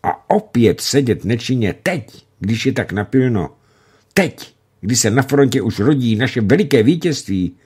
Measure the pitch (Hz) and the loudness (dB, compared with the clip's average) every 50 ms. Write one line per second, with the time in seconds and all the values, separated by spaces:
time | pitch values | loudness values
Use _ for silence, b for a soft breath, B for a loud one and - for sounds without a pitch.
0 | - - - - _ - - 208 - - - 120 117 104 - - - - - 139 | -6 -6 -6 -4 _ 0 0 0 -2 -2 0 2 4 4 4 2 -2 -2 0 0
1 | 139 120 101 - - 92 113 117 - - 127 127 113 95 82 - - 185 185 156 | 2 0 0 -2 -2 -4 -4 -4 -2 -2 -2 0 0 -2 -2 -4 -4 -4 -4 -4
2 | 107 - - - - _ _ _ - 98 117 110 - 131 - 127 - - 92 101 | -6 -12 -16 -20 -20 _ _ _ -4 -4 -4 -2 -2 -2 -2 -2 -4 -4 -4 -6
3 | 104 - - 131 131 127 117 98 82 69 - b b b b b b b b b | -4 -2 0 2 2 2 0 -2 -2 -4 -8 b b b b b b b b b
4 | b b _ - 185 147 - - - - _ _ _ _ _ _ - 98 127 117 | b b _ -2 -2 -2 -4 -8 -16 -20 _ _ _ _ _ _ -6 -4 -2 0
5 | - 107 104 135 131 - 147 139 139 127 107 135 95 110 101 - 104 131 151 139 | 0 2 2 0 0 2 2 2 2 2 2 0 -2 -2 -2 0 0 2 2 2
6 | 123 117 110 104 127 120 - 123 110 95 127 175 214 143 - 123 110 120 175 165 | 0 0 0 0 -2 -2 -2 -2 0 2 2 2 2 2 2 4 4 4 2 2
7 | 156 175 147 - - - 98 95 90 87 b b b | 0 -2 -4 -4 -4 -4 -4 -2 -2 -4 b b b